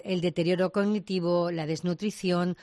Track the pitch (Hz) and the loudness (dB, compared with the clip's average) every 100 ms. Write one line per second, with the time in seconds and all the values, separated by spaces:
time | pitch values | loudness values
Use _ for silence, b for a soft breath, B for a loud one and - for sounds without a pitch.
0 | - 185 175 160 165 180 185 202 202 214 | -2 0 0 0 2 2 2 2 2 0
1 | - 185 175 175 175 170 151 160 180 170 | -2 -2 2 2 0 -2 -4 -2 -2 -2
2 | 208 - 185 175 180 175 | -4 -4 0 0 0 -2